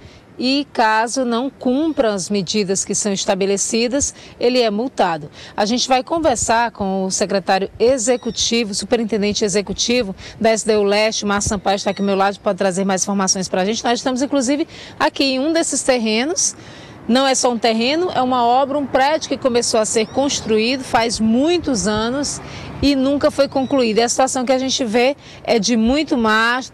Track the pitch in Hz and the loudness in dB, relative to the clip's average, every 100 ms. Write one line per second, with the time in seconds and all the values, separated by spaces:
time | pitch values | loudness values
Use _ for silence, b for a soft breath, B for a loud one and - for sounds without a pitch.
0 | B B B - 247 277 277 - 220 220 | B B B -4 0 0 -2 0 2 2
1 | 226 269 240 233 269 - 254 262 320 277 | 0 -2 -2 -2 -4 -4 -2 0 0 0
2 | 233 202 160 202 165 214 185 196 - 202 | 0 0 -2 -4 -2 -2 -2 -2 -2 -2
3 | 208 190 - 196 196 196 - 226 240 277 | -2 -2 0 0 0 -2 -2 0 0 0
4 | - - B B 240 254 226 208 269 - | -4 -8 B B 0 2 2 0 -2 0
5 | 190 160 147 - B B 202 240 - 254 | 0 -2 -8 -16 B B 0 0 2 0
6 | 262 330 311 226 - 233 233 - 196 190 | 0 0 2 0 2 2 0 -2 -2 -2
7 | 190 - 190 196 175 190 190 - 226 269 | -2 -2 0 0 0 0 0 2 2 4
8 | 214 240 233 - - 233 208 202 196 233 | 2 0 -2 -4 -2 0 -2 -4 -2 -2
9 | 220 220 208 208 208 202 196 190 - 247 | 0 0 0 0 0 0 -2 -4 0 0
10 | 196 185 B B 220 220 214 214 202 202 | -2 -8 B B 2 2 2 2 2 2
11 | 220 214 208 202 - 202 - 196 214 190 | 2 0 -2 -2 -2 -2 0 -2 -2 -2
12 | 202 190 196 196 214 185 196 180 196 214 | 0 2 0 0 -2 0 0 0 0 0
13 | 208 202 190 196 180 185 190 226 240 240 | 0 0 0 -2 -2 -2 0 -2 -2 -2
14 | 269 247 277 277 240 294 320 B B B | -2 -2 0 0 0 0 -2 B B B
15 | 262 - 277 262 294 330 320 277 - 247 | -2 0 0 0 0 0 0 -2 0 0
16 | 220 214 285 370 - - B B B B | 2 0 0 -2 -4 -6 B B B B
17 | - 254 269 254 254 233 233 220 240 320 | 0 2 2 2 0 2 0 2 0 0
18 | 359 - 254 254 233 247 277 294 269 262 | 0 0 0 2 4 4 2 0 0 2
19 | 269 311 - 277 262 240 233 226 214 226 | 2 0 -2 -2 0 0 2 0 2 0
20 | 214 254 277 - 208 220 226 262 254 240 | -2 0 -2 -2 0 0 2 -2 0 0
21 | 233 208 220 240 311 349 302 226 185 214 | 0 0 2 2 2 0 0 -2 0 0
22 | 226 269 277 - B B B B 277 269 | -2 -2 -4 -8 B B B B 0 2
23 | 262 285 302 - 277 277 262 277 233 208 | 2 2 2 2 0 0 0 2 2 2
24 | 240 - 262 269 247 262 262 - 240 233 | 2 2 0 0 0 0 0 -2 0 2
25 | 254 285 B B - 233 190 233 226 294 | 2 0 B B 0 0 2 2 2 2
26 | 302 262 220 214 233 247 254 | 0 2 2 4 2 0 -4